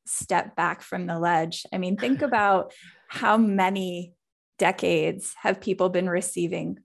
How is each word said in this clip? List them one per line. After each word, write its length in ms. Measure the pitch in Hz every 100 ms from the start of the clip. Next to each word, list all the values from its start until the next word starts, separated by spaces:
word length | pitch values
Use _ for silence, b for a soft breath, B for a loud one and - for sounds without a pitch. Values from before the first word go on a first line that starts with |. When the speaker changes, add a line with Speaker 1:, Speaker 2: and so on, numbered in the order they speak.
Speaker 1:
step 500 | - - - 175 -
back 280 | - 180 -
from 240 | - 190 175
the 120 | 170
ledge. 460 | 170 170 165 - -
I 60 | 185
mean, 180 | 180 202
think 240 | 247 269
Speaker 2:
<laughs> 0 |
Speaker 1:
about 520 | 285 240 202 190 - B B B B
how 300 | - - 220
many 760 | 220 196 185 196 185 175 175 _ _ _ _ -
decades 760 | 180 185 175 170 160 190 - -
have 200 | 214 190
people 280 | - 190 185
been 220 | 180 185
receiving 680 | 175 185 - 170 170 165 -